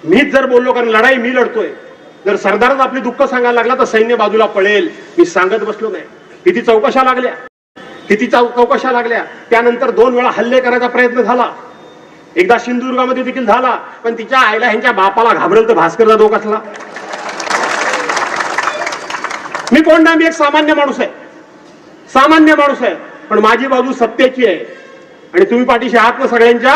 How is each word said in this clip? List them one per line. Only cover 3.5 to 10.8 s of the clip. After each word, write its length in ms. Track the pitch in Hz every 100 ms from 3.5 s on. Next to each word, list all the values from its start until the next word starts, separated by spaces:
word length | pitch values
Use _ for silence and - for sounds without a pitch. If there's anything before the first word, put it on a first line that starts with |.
लागला 220 | 240 226
तर 100 | 254
सैन्य 320 | 247 220 233 233
बाजूला 300 | 208 220 208
पळेल. 420 | 208 196 208 165 - - -
मी 60 | 175
सांगत 380 | 190 185 214
बसलो 260 | 208 - 220
नाही. 140 | 175 - - - -
किती 160 | 180 180
चौकशा 420 | 233 220 247 262
लागल्या, 300 | 262 254 247 - - _ _ - - - -
किती 180 | 208 240
चौ-, 200 | 240 240
चौकशा 440 | 240 240 269 254
लागल्या. 300 | 240 233 220 - - -
त्यानंतर 400 | 226 240 240 262
दोन 240 | - 247
वेळा 160 | 240 247
हल्ले 300 | - 233 254
करायचा 260 | 247 247